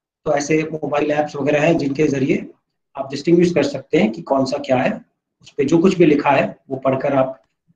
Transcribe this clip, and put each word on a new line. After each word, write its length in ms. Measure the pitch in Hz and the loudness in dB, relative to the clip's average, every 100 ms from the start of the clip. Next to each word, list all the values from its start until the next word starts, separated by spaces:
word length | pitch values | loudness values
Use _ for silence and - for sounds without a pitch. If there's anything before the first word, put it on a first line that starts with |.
| _ _ | _ _
तो 100 | 156 | -4
ऐसे 340 | 143 147 156 156 | -2 0 -2 -2
mobile 380 | 156 139 147 147 | -6 -4 -2 0
apps 260 | 147 147 143 | -2 -2 -4
वगैरह 260 | 139 147 | -2 2
हैं 160 | 160 156 | 2 0
जिनके 280 | 135 135 147 | -2 -2 -2
जरिए 440 | 135 143 214 - _ _ _ _ 139 | 0 -2 -2 -6 _ _ _ _ -12
आप 140 | 135 | -10
डिस्टिंग्विश 420 | 139 175 175 170 | -6 2 2 4
कर 100 | 147 | 2
सकते 360 | 135 131 - 160 | -2 -4 -2 0
हैं 140 | 208 | 0
कि 100 | 170 | -2
कौन 220 | - 135 | -2 0
सा 140 | 131 143 | 0 -4
क्या 180 | - 127 | -2 0
है, 280 | - - - _ _ _ | 0 -4 -12 _ _ _
उस 80 | - | -10
पे 140 | - | -4
जो 140 | 135 165 | 2 4
कुछ 200 | 190 175 | 4 4
भी 80 | 160 | 4
लिखा 240 | 143 147 | 4 2
है 260 | 135 - - - | 2 0 -6 -12
वो 60 | 135 | -4
पढ़कर 380 | 135 127 143 | -2 0 0
आप, 280 | 135 131 - _ _ _ | 0 0 -4 _ _ _